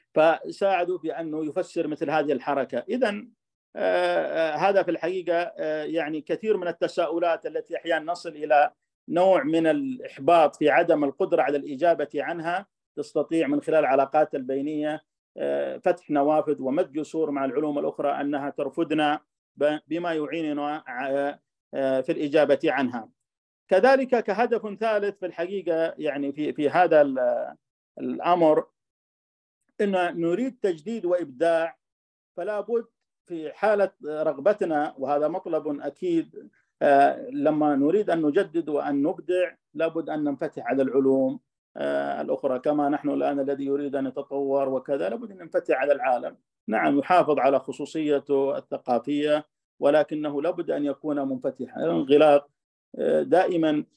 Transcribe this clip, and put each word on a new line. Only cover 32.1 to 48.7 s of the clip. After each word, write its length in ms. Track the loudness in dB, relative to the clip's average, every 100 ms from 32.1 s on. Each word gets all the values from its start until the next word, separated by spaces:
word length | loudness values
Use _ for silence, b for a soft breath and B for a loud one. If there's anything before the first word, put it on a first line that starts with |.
| _ _ -10
فلا 220 | -6 -6
بد 240 | -2 -4 -4 _ _ _ _
في 260 | -10 -10
حالة 400 | -2 0 2 0 -2 -8
رغبتنا، 880 | -4 -2 0 0 0 0 0 -2 -4
وهذا 300 | -2 0 0
مطلب 520 | -2 -4 -4 -4 -6
أكيد، 680 | -8 -6 -2 -2 -2 -12 -20 _ _ _
آه، 480 | 4 6 6 2 -8
لما 460 | -2 0 2 2 2
نريد 340 | 2 2 0
أن 120 | 0
نجدد 480 | 2 0 0 -4 -2
وأن 340 | -4 -2 -2
نبدع، 480 | -2 -4 -2 -2 -2 -6 _
لا 140 | -4 -4
بد 220 | -2 -6
أن 140 | -4
ننفتح 440 | -4 -4 -6 -8 -4
على 160 | 0
العلوم، 560 | 2 2 4 4 2 -2 _ _ _ -6
آه، 440 | -4 -2 -2 -4
الأخرى، 380 | -4 -4 -2 -2
كما 300 | 0 0 0
نحن 200 | 0 -2
الآن 300 | -2 -2 -2
الذي 260 | -2 -4 -2
يريد 300 | -2 -2 -4
أن 100 | -6
يتطور 640 | -8 -8 -4 -2 0 0
وكذا، 400 | -4 -4 -4 -2
لا 60 | -6
بد 160 | -10
أن 60 | -16
ننفتح 380 | -4 -4 0 0
على 180 | 2
العالم. 440 | 2 2 0 -2 -12 _ _ -4
نعم، 320 | 0 2 2
يحافظ 400 | 4 4 4 4
على 200 | 4 2
خصوصيته 960 | -2 -10 -8 -4 0 0 2 0 2 -2
الثقافية، 880 | -6